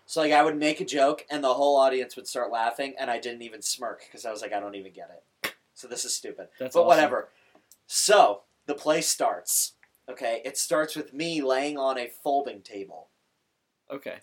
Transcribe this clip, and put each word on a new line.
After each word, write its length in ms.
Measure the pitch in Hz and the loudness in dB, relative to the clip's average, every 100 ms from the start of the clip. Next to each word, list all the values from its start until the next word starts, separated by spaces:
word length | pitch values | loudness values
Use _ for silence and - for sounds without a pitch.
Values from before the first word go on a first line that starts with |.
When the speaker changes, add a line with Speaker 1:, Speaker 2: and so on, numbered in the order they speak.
| _ | _
Speaker 1:
So, 120 | - | 0
like, 100 | 156 | 4
I 100 | 147 | 6
would 140 | 156 151 | 6 4
make 240 | 151 156 | 0 0
a 40 | 185 | -4
joke, 420 | 139 139 151 - | 2 2 2 -6
and 140 | 147 | -2
the 100 | 135 | 0
whole 240 | 127 143 139 | 2 4 6
audience 380 | 135 131 123 - | 4 4 -4 -10
would 120 | - | -8
start 240 | 127 117 | -4 -2
laughing, 440 | 113 117 117 139 135 | 0 -2 -2 -8 -6
and 140 | 131 | -4
I 80 | 117 | -4
didn't 240 | 120 120 | -6 -10
even 180 | 117 110 | -14 -10
smirk, 480 | - - 120 101 - | -8 -6 -6 -10 -16
'cause 140 | 117 117 | -14 -10
I 60 | |
was 100 | 107 | -8
like, 100 | 104 | -6
"I 80 | 101 | -6
don't 140 | 104 101 | -6 -10
even 160 | 95 | -14
get 180 | 92 85 | -18 -20
it. 420 | 87 _ _ - - _ - | -20 _ _ -12 -12 _ -20
So 120 | 123 | -14
this 160 | 120 | -10
is 100 | 120 - | -6 -8
stupid." 340 | 110 - 92 _ | -8 -14 -16 _
Speaker 2:
That's 160 | 127 | 0
Speaker 1:
But 80 | 170 | 4
Speaker 2:
awesome. 60 | 170 | 6
Speaker 1:
whatever. 420 | 160 147 120 - _ _ _ _ - _ | 6 6 0 -6 _ _ _ _ -20 _
So, 560 | - - - - 101 _ _ - | -2 4 8 6 4 _ _ -8
the 100 | 143 | -6
play 260 | 151 160 | 0 0
starts, 760 | 160 - 135 - - - - - _ _ - | 0 0 0 -2 -4 -2 -2 -8 _ _ -18
okay? 320 | 127 127 117 | -8 -4 -4
It 140 | 131 - | -6 -6
starts 360 | - 156 156 156 | 0 0 0 -4
with 160 | - | -10
me 280 | 135 165 165 | -6 -4 -2
laying 360 | 135 131 147 147 | 0 0 -2 -2
on 200 | 135 127 | -2 -2
a 100 | 120 | -6
folding 520 | - 151 139 - 104 | -8 -2 -2 -2 -10
table. 440 | - 104 95 82 - _ _ _ _ _ _ _ _ | -14 -14 -14 -16 -20 _ _ _ _ _ _ _ _
Speaker 2:
Okay. 300 | 143 - - | -14 -12 -14